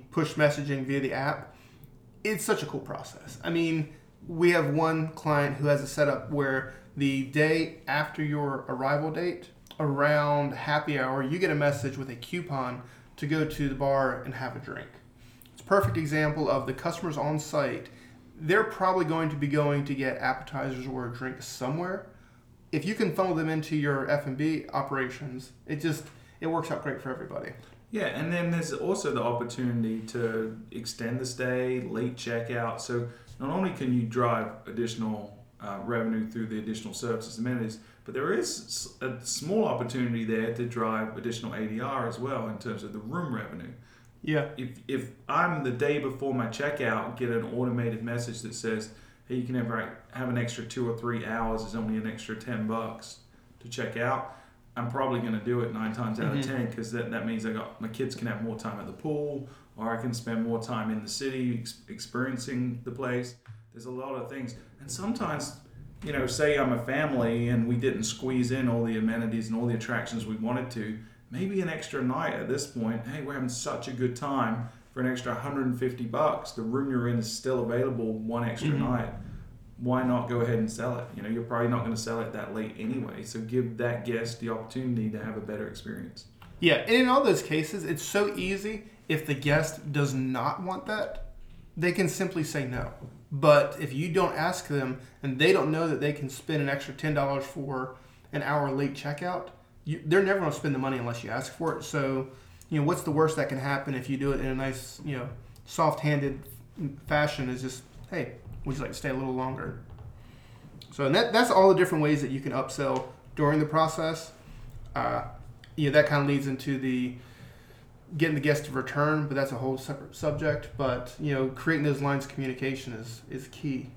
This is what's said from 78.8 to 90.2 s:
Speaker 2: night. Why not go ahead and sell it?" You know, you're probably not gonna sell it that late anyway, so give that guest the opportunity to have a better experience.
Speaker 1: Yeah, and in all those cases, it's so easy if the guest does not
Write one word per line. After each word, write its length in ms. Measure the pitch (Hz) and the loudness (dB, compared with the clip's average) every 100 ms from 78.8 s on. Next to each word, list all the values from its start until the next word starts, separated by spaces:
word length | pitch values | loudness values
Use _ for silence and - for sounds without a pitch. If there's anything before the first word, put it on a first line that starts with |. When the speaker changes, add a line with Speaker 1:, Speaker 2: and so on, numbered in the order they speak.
Speaker 2:
night. 260 | 135 120 110 - - - - - - - | 2 0 -2 -6 -10 -12 -12 -16 -18 -4
Why 260 | 123 127 | 0 2
not 240 | 127 123 120 | 4 2 2
go 120 | 120 | 0
ahead 180 | 120 110 | 2 2
and 100 | 110 | 0
sell 300 | - 120 - | -2 -4 -4
it?" 60 | - 104 | -6 -8
You 80 | |
know, 60 | 104 | -4
you're 140 | 117 | -4
probably 260 | 117 120 120 | -2 0 2
not 140 | 117 | 2
gonna 120 | 110 110 | 0 -2
sell 220 | 113 117 | -2 -4
it 140 | 110 | -4
that 200 | 107 - | -6 -6
late 220 | 107 107 - | -4 -6 -4
anyway, 460 | 110 135 104 - | -4 -2 -4 -8
so 160 | - 113 | -8 -8
give 380 | 113 123 117 113 | -2 0 0 0
that 280 | 120 117 120 | -2 0 -2
guest 360 | 113 113 - | -2 -2 -4
the 80 | 117 | -4
opportunity 600 | 113 - 131 127 117 107 | -4 -4 -4 0 0 0
to 140 | 107 | -2
have 140 | 110 104 | -6 -6
a 40 | |
better 260 | 104 104 - | -6 -6 -6
experience. 560 | - - 110 - - - - - - | -8 -10 -8 -10 -14 -20 -20 -20 2
Speaker 1:
Yeah, 160 | 175 123 - | 6 6 6
and 60 | 240 | 6
in 120 | 254 | 8
all 160 | 269 | 6
those 180 | 277 160 | 6 4
cases, 440 | - 156 156 202 160 | 2 0 0 -4 -4
it's 180 | 160 | -4
so 320 | - 202 208 - | 0 2 2 0
easy 480 | 180 196 208 214 - - - | -2 -2 -4 -6 -10 -10 -2
if 180 | 151 - | 0 0
the 80 | |
guest 600 | 131 143 151 151 - 151 | 0 4 4 4 -4 -2
does 200 | 143 139 | 2 2
not 480 | 131 | 2